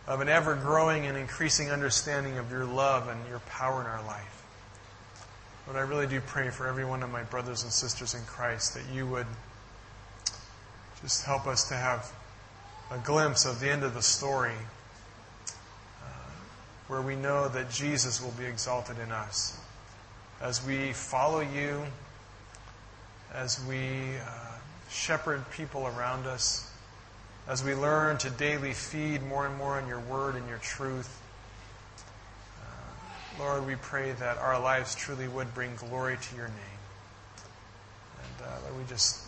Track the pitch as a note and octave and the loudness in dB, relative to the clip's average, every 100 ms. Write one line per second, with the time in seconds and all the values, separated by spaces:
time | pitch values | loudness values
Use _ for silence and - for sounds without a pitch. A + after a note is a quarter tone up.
0 | - C3+ C#3+ D#3+ D#3 C#3 C#3+ D#3 D#3+ D#3 | -2 2 8 8 8 4 6 8 8 6
1 | C#3+ C3+ C3 - D#3 - C#3+ C#3+ C#3 - | 4 0 -2 2 4 6 4 2 4 4
2 | D3+ C#3+ C#3 C3 A#2+ B2+ B2+ B2+ C#3 B2+ | 4 2 2 0 -2 0 2 6 6 6
3 | A#2+ A#2 A#2+ A#2+ - - C3 C3 A#2+ A2+ | 4 -4 -4 -6 -6 0 2 2 0 -2
4 | G#2+ G#2 G2+ - - - - - - - | -4 -6 -8 -12 -16 -16 -16 -16 -16 -18
5 | - - - - - - C#3 C3+ C3+ D3 | -16 -16 -16 -16 -16 -14 -4 0 2 4
6 | C#3 C3+ C3+ C#3 B2+ B2+ C3 C3 C3 C3 | 4 2 0 0 0 0 0 0 0 0
7 | B2 A#2+ A#2 B2 B2 A#2 A#2+ - B2 - | -2 -2 -2 -2 -2 -2 0 2 2 0
8 | A#2+ A#2+ A2+ - A#2+ A2+ - B2+ C3 C3 | -2 -4 -4 0 0 2 0 -2 -4 -2
9 | C3 B2 A#2+ A2 - - - - - - | 0 0 -2 -6 -10 -14 -16 -16 -16 -16
10 | - - - - - - - - - - | -16 -6 -4 -4 -12 -16 -16 -16 -16 -8
11 | C3+ - C#3 C3+ C#3 B2 - B2+ B2+ A#2+ | 0 2 4 2 4 4 4 4 4 2
12 | - - - - - - - - - B2+ | 0 -10 -14 -16 -16 -16 -14 -12 -6 -2
13 | A#2 D#3 D3+ C3 C3 A#2+ C#3 D3 C3+ A#2 | 6 8 8 6 4 4 4 4 4 4
14 | - - C#3 C3+ A#2+ A2 A2 - - - | 4 4 4 4 2 0 -8 -12 -16 -16
15 | - - - - - - - - - - | -16 -16 -16 -14 -12 -12 -12 -16 -16 -14
16 | C2 B1+ B2+ E3 F#3+ - - - - C3 | -12 -12 -12 -14 -14 -16 -18 -14 -4 -2
17 | C3+ C3+ C#3 C#3+ C#3 B2+ B2 B2 D3 C#3+ | 0 0 4 4 4 2 0 0 2 4
18 | B2 A#2 B2 A#2+ B2 A2+ C3 B2 A#2+ A#2 | 4 2 -2 -4 -4 -2 0 0 -2 -4
19 | A2+ A2 G#2 G2+ - - - - - - | -2 -2 -2 0 -2 -4 -12 -16 -16 -16
20 | - - - - B2 A#2+ C3 C3+ C3+ A#2 | -16 -16 -16 -6 -2 0 0 2 0 -2
21 | - B2+ D3 D#3 D3 C#3+ C#3+ C#3+ D3 B2+ | 0 4 6 6 2 0 0 0 -4 -8
22 | - - - - - - - - - - | -12 -16 -16 -16 -16 -16 -16 -16 -16 -16
23 | - - - C3 B2+ C3 B2+ C3 C3 C3 | -16 -16 -8 -4 -2 0 0 0 0 0
24 | C3 C3 A#2 A#2 A#2 A#2 - - - - | -2 -4 -6 -8 -8 -10 -12 -14 -8 -2
25 | - D#3 E3 C#3+ B2+ - D3+ C#3 C3 A#2+ | 2 2 2 0 -2 -6 -4 -2 -2 0
26 | B2 C3 C3 B2 - - - - - - | 0 0 -2 2 2 2 -4 -12 -18 -18
27 | - - - - - C3 C3+ C#3 D3 D#3 | -18 -16 -16 -10 -2 0 2 4 6 8
28 | D#3 C#3+ C3+ B2 D3 D3 C3+ B2 - D#3 | 8 6 2 2 4 4 0 -2 -2 0
29 | D3+ D3 C3+ C#3 C#3 C#3 C#3 C#3 C3 A#2+ | 2 2 2 2 2 0 0 0 0 -2
30 | A#2+ C3+ C3+ B2+ A#2+ A2+ - - C3+ C3 | -2 0 2 0 -4 -6 -4 -2 -2 -2
31 | C3 - - - - - - - - - | -4 -10 -14 -16 -14 -14 -14 -16 -16 -16
32 | - - - - - - - - - - | -14 -14 -16 -16 -16 -14 -12 -10 -10 -10
33 | - - - - C#3+ C#3 C3+ C3 - C#3 | -10 -10 -8 -2 2 2 2 -2 -2 0
34 | C3+ A#2+ B2 A#2+ C3 C3 C3 C3 B2 - | 0 0 0 2 4 6 6 4 2 -2
35 | - C3 B2+ C3 B2+ A#2+ B2 A#2+ A#2+ B2+ | -4 -2 -2 -2 -2 -2 -4 -4 -4 0
36 | C3 B2+ - B2 A#2 G#2+ G2+ G2+ - - | 0 0 -4 -6 -6 -6 -10 -12 -12 -14
37 | - - - - - - - - - - | -16 -18 -18 -16 -16 -16 -18 -18 -18 -18
38 | - C3 B2+ B2 B2 B2+ C3+ C3 B2+ B2 | -16 -14 -12 -10 -8 -6 -6 -6 -2 2
39 | - - | 2 2